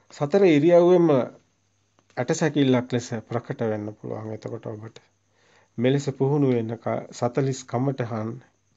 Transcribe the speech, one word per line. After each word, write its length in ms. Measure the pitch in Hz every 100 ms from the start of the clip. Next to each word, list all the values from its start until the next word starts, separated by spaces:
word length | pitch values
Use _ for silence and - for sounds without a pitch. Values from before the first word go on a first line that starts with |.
| _
සතර 300 | - 147 196 196
ඉරියව්වෙම 640 | 147 160 175 175 180 165 135 113 - _ _ _ _ _ _ _ -
ඇටසැකිල්ලක් 720 | 127 160 160 147 135 127 123
ලෙස 200 | 123 - 113
ප්‍රකට 380 | - 117 - -
වෙන්න 260 | 113 107 104
පුළුවන් 420 | 107 123 113 110
එතකොට 320 | 110 117 113 113
ඔබට. 300 | 110 110 - _ _ _ _ _ _ _ -
මෙලෙස 280 | 127 143 143
පුහුණු 360 | 131 135 147 135
වෙන්න 220 | 120 110 117
ක-, 280 | - 117 -
සතලිස් 520 | - 123 147 135 135
කමඨහන් 760 | - 120 139 135 113 113 110 127 - _ _